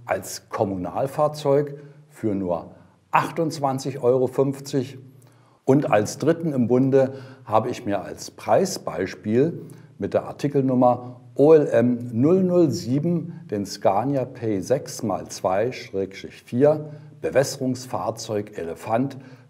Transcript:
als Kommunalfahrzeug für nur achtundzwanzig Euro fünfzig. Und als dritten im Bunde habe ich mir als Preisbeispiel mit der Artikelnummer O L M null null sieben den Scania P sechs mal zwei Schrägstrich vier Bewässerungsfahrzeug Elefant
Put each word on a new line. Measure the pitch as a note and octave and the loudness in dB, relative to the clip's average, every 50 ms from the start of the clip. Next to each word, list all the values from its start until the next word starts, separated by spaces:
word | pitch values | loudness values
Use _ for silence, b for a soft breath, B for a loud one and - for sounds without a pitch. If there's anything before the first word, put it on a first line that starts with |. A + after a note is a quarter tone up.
| B | B
als | - G2+ F#2+ G2 - - - - _ | -4 -4 -4 -4 -8 -12 -14 -12 _
Kommunalfahrzeug | - - A2 G2 G2 F#2 F2+ E2+ E2 G#2 C3 C3+ - - D3+ D3+ D3+ - - C#3+ C#3 D3 D3 D3 B B B B B B B B | -2 -2 -2 0 0 -4 -6 -6 -4 -4 -4 -2 0 0 0 0 0 -2 0 2 2 2 2 0 B B B B B B B B
für | _ - - A2 G2 | _ -6 -4 -2 -2
nur | G2 F#2+ F2 E2+ E2 E2+ B B B B B B B _ _ | -2 -2 -2 -4 -4 -6 B B B B B B B _ _
achtundzwanzig | - D3+ D3 - - - E3 D#3 - - C#3 C3+ C3 C3 - C#3 A#2+ G#2 - | 0 0 0 0 -2 -4 -4 -4 -2 -2 -2 -2 -2 -2 -4 -6 -8 0 2
Euro | A#2+ B2+ C3 B2+ | 2 4 4 2
fünfzig. | B2 B2+ - C3+ C#3 C#3 - - - - C#3 A#2 - - - - - - - b b b b b b b b b | 0 2 0 0 0 0 -4 -8 -4 -4 -4 -4 -4 -10 -16 -20 -20 -20 -20 b b b b b b b b b
Und | - C3 D3 - - | 2 4 4 4 4
als | - G#2+ G#2+ G#2 - - | 2 2 2 0 -4 -2
dritten | - C#3+ E3+ E3+ F3 E3 C3+ | 0 0 0 0 0 -2 0
im | B2+ A#2+ | 0 2
Bunde | G#2+ B2 B2+ C3+ C3+ C3 C3+ C3+ C3 B B B B B B B | 4 4 4 4 4 4 4 4 2 B B B B B B B
habe | - A2 A2 - F#2 | 0 0 2 2 0
ich | - - - | -6 -6 -4
mir | G2+ G2+ F#2+ E2+ | -4 -4 -4 -4
als | D#2 - - - - | -6 -12 -12 -14 -16
Preisbeispiel | - - - G#2+ A2 C3+ G3 F#3+ - - - - D#2 E2+ F#2+ F2+ - - - G#2+ A2 A#2+ C#3+ E3+ - B B B B B B B B B | -16 -12 0 2 4 4 4 2 -2 -6 -8 -8 -4 -4 -4 -4 -6 -8 -4 0 2 2 2 2 0 B B B B B B B B B
mit | F#2+ G2+ - | -8 -2 -2
der | G#2 - | -2 -2
Artikelnummer | - - - - C#3+ C#3+ C#3+ C3 C3 B2+ B2 B2 B2 B2 B2 - - - - - - - | -2 -8 -6 -6 -2 0 0 0 2 2 4 4 4 4 2 -2 -12 -16 -18 -20 -12 2
O | - C#3 D#3 D#3+ | 4 8 8 8
L | D3+ C#3+ - | 8 8 6
M | - A#2 A#2 B2 B2 A2+ A#2+ A#2+ A2+ | 4 4 4 4 2 0 -4 -6 0
null | A2 C3 D#3 F3+ F#3+ F#3 | 2 4 4 4 4 4
null | F3+ F3 F3+ E3+ D3 | 4 4 4 4 4
sieben | A2+ F2+ F#2 A2 B2+ D3 D3+ E3+ F3 E3 - - - - - - | 2 -2 -2 -2 -2 0 0 0 0 -2 -2 -6 -12 -14 -10 -8
den | G#2 G2+ G2+ | -6 -6 -6
Scania | - - - - A2 F#2+ G2+ A#2+ C#3 C#3+ C3+ B2 | -6 -8 0 0 2 2 2 0 0 -2 -2 -2
P | A#2+ - - A#2+ A2 G#2+ F#2+ | -4 -8 -8 -4 -2 -2 -2
sechs | F2 F2 B2 D3 - - - - - | 0 0 -2 -2 -2 -8 -10 -6 -4
mal | G#2+ F#2 E2 D#2 - | -4 -4 -4 -6 -10
zwei | - - - F#2+ F#2 G2 A2 B2+ C3 | -14 -4 -2 0 0 0 0 -2 -4
Schrägstrich | - - - - F#2+ G2 F#2 - - - D#2+ - - - | -8 -12 -8 -6 -4 -4 -6 -8 -14 -16 -16 -16 -18 -14
vier | - - A#2+ C#3 D3 D#3 D#3 B B B B B B B B - | -6 0 4 4 4 4 2 B B B B B B B B -6
Bewässerungsfahrzeug | - - B2+ C#3 C#3+ - - C3 B2+ B2+ A#2+ - - - F#2+ F2+ G#2+ A2+ - - - G#2+ G#2 G#2 - - - | 0 2 2 2 2 -2 -4 -4 -4 -4 -6 -6 -8 -6 -4 -4 -4 -6 -6 -8 -6 -4 -4 -4 -6 -10 -10
Elefant | E2 E2 D#2+ - - G#2+ A2 A#2 C3+ C3+ - B B B B B B | -8 -8 -10 -10 -6 -2 0 0 0 -2 -4 B B B B B B